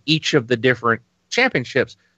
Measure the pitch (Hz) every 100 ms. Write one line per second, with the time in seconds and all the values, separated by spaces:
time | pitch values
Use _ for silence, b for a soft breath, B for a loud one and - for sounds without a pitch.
0 | - 156 - 151 113 123 127 123 117 113
1 | - _ _ - 254 147 120 135 110 -
2 | _